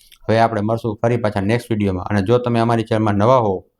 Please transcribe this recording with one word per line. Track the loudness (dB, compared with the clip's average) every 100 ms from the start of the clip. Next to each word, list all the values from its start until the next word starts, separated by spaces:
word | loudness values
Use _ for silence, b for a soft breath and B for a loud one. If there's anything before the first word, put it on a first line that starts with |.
| b b -2
હવે | 2
આપણે | 2 0
મળશું | -2 -2 -4 -4
ફરી | -2 -2
પાછા | -2 -2
નેક્સ્ટ | -2 -2 -2
વીડિયોમાં. | -2 0 -2
અને | -2 -2
જો | 2 0
તમે | 2 0
અમારી | 0 0
ચેનલમાં | 0 0 0
નવા | 2 4 4
હો, | 2 -4 -8